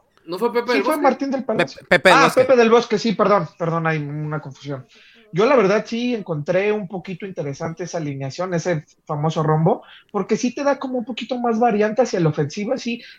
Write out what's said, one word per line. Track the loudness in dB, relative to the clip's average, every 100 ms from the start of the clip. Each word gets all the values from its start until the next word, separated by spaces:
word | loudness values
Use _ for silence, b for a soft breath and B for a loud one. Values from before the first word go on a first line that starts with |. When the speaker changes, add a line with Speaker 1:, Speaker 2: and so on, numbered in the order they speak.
| _ _
Speaker 1:
¿No | -12 -4
fue | -2
Pepe | -2 0
Speaker 2:
Sí, | 0
Speaker 1:
del |
Speaker 2:
fue | 2
Speaker 1:
Bosque? | 2
Speaker 2:
Martín | 2 2 -2
del | -4
Palacio. | -2 -2 -2 -4
Speaker 3:
Pepe, | 0
Pepe | 4 6
del | 6
Speaker 2:
Ah, | 6
Speaker 3:
Bosque. | 4
Speaker 2:
Pepe | 4 6
del | 6
Bosque, | 4 4 0
sí, | 0
perdón, | 2 2 2 0 -6
perdón, | -4 -2 -2
hay | -2
una | -4 -6 -6 -8
confusión. | -10 -14 -12 -12 -12 b b b b
Yo | 0 4
la | 4
verdad | 4 2 -2
sí | -4 -4
encontré | -4 -6 -6 -2 0 0
un | -2 -4
poquito | -10 -10 -12 -10
interesante | -8 -8 -6 -8 -8 -8
esa | -8
alineación, | -6 -8 -8 -8 -4
ese | -4 -2 -4 -6 _ -8
famoso | -2 -2 0
Rombo, | 2 4 2 0 b b b
porque | -4 -2 -2
sí | -2
te | -2
da | -2 -2
como | -2 -6
un | -6
poquito | -8 -8 -4
más | 0 2
variante | 2 2 2 2
hacia | 0 2
la | 0
ofensiva, | 0 -4 -4 -4 -4
sí, | -4 -8 B